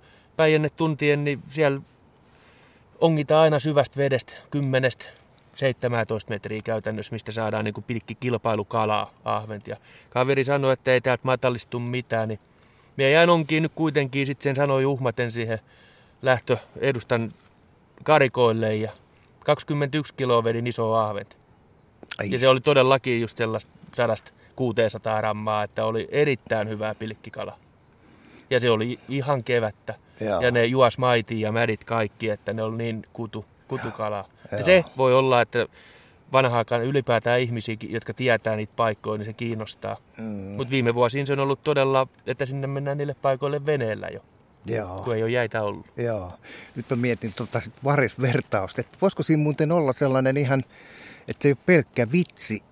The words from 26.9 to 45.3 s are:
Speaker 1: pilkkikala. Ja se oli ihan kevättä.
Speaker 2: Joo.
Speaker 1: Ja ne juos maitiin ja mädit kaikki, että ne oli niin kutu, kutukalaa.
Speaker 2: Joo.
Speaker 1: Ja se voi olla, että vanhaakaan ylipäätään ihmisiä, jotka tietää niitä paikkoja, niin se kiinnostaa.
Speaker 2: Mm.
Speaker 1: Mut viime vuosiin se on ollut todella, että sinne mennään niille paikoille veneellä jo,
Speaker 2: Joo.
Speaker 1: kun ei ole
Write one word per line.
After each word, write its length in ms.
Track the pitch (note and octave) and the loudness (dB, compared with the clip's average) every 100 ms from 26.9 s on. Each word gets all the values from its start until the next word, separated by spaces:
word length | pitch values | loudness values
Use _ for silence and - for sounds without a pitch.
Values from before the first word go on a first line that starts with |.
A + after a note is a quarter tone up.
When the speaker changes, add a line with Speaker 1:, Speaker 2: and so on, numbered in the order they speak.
Speaker 1:
pilkkikala. 640 | G#2 A2 G#2 A2 - G2+ - _ _ _ _ _ - - - - | -6 -10 -12 -14 -12 -12 -14 _ _ _ _ _ -20 -20 -18 -2
Ja 100 | B2+ | 2
se 100 | B2 | 4
oli 280 | A2 A#2 C3 - | 2 0 -6 -6
ihan 360 | C3+ C3 C3+ | -4 -2 -2
kevättä. 500 | A2+ A#2+ G#2+ - - - _ - | 0 0 0 -6 -14 -14 _ -8
Speaker 2:
Joo. 200 | G#3 F#2+ | -2 0
Speaker 1:
Ja 100 | B2 | 2
ne 140 | A#2+ | 4
juos 340 | A#2 C3 A#2+ - | 4 4 4 4
maitiin 420 | B2+ A#2+ G#2+ A2+ | 2 2 0 -2
ja 120 | G#2+ | -2
mädit 320 | A2+ A#2 G#2+ | 0 0 -2
kaikki, 460 | - A#2 G#2 - A2 | -2 -2 -2 -2 -4
että 220 | G#2 - | -4 -4
ne 100 | A2 | -4
oli 140 | A2 A2+ | -4 -4
niin 260 | A#2 A2+ - | -6 -6 -10
kutu, 320 | - A2 A2 - _ - | -12 -10 -10 -14 _ -10
kutukalaa. 600 | C3 B2 A2 G#2+ G#2 F#2+ _ - | -8 -8 -6 -6 -6 -10 _ -10
Speaker 2:
Joo. 60 | - | 0
Speaker 1:
Ja 60 | |
se 200 | D#3 F#3 - B2+ | 6 6 4 2
voi 180 | C3 | 4
olla, 260 | C3 C3 A#2+ | 4 6 4
että 260 | A2+ A#2+ - - - - _ _ - | 4 0 -2 -6 -20 -20 _ _ 0
vanhaakaan 500 | C3 B2+ A#2+ A2 A#2+ | 2 4 2 0 0
ylipäätään 560 | B2 C#3+ B2+ A#2 A#2+ B2 | 0 0 0 0 2 0
ihmisiä, 360 | B2 A#2 A#2 A2 - | 0 -4 -6 -8 -6
jotka 260 | A2 - | -8 -8
tietää 420 | A2 B2 A2 A2+ G#2+ | -2 2 2 0 -4
niitä 160 | G#2+ - | -4 -2
paikkoja, 420 | A#2 G#2 G#2+ G#2+ | -2 -2 -4 -6
niin 80 | G#2 | -6
se 60 | |
kiinnostaa. 640 | G#2+ A#2 A2 G#2 - G#2 G#2+ _ - | -8 -6 -6 -10 -10 -10 -10 _ -14
Speaker 2:
Mm. 60 | A2 G2+ F#2+ G2+ | -10 -10 -10 -8
Speaker 1:
Mut 140 | B2 | -2
viime 240 | C3 A#2+ | 0 2
vuosiin 320 | A#2+ A#2+ C3+ C#3 | 2 2 0 -2
se 60 | |
on 60 | C#3 | -2
ollut 240 | C#3 C3+ | -2 -2
todella, 420 | D3+ C#3+ C3+ C3+ C3 _ - | -2 0 2 2 0 _ -8
että 200 | C3 C3 | -6 -6
sinne 200 | C#3 C3+ | -6 -6
mennään 320 | C#3 C#3+ C#3+ | -6 -6 -6
niille 180 | C#3+ C3 | -6 -4
paikoille 440 | C#3 C3+ C#3+ D3 C#3+ | -2 0 -2 -2 -2
veneellä 420 | D3 A2+ G2+ F2+ | -2 -2 -6 -8
jo, 120 | F#2+ - _ _ _ - | -12 -18 _ _ _ -6
Speaker 2:
Joo. 340 | A2+ G2 F#2+ | -6 -6 -8
Speaker 1:
kun 100 | A2+ A2 | -4 -2
ei 60 | |
ole 80 | A2+ | 0